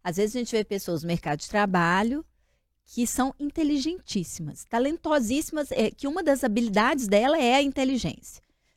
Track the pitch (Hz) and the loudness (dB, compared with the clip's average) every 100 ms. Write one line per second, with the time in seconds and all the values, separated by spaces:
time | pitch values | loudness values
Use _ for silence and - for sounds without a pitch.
0 | 180 170 214 247 233 220 208 196 - 165 | -6 -2 -2 -2 -2 -2 -2 -6 -4 -4
1 | 170 170 151 151 - 208 208 185 170 190 | -2 -2 -2 -6 -2 0 2 2 2 2
2 | 226 285 - _ _ _ _ _ _ - | 0 -2 -8 _ _ _ _ _ _ -4
3 | 233 - 262 - 285 330 302 294 302 359 | -2 0 -2 -2 -6 -2 0 0 -2 -6
4 | - 202 165 - 156 - - 233 277 330 | -4 -4 -4 -8 -10 -12 -4 0 0 0
5 | 311 302 214 277 - 302 277 - 220 - | 0 2 2 -2 -2 -4 -2 0 0 0
6 | 277 349 302 277 254 208 233 196 240 302 | -4 0 2 2 2 0 2 2 2 2
7 | 208 202 254 320 240 269 277 277 262 254 | 2 4 4 4 4 4 2 0 0 0
8 | 165 - - - _ _ _ | -4 -8 -14 -20 _ _ _